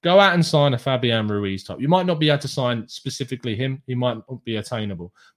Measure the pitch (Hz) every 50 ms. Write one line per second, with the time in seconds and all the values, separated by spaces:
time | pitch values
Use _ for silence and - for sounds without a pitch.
0 | - 170 180 196 196 196 175 175 160 - - 151 143 143 127 117 - 139 131 123
1 | 127 120 117 113 107 104 104 101 101 98 95 95 - - 95 - 127 147 175 185
2 | 180 180 170 151 156 151 147 139 - 131 - 143 127 123 120 113 107 - - -
3 | - 135 - - 135 - 131 123 - 120 107 107 131 135 135 139 - - 127 123
4 | 123 123 117 110 - - 131 113 - 117 113 104 101 - 123 113 107 101 98 85
5 | 87 87 - _ _ _ _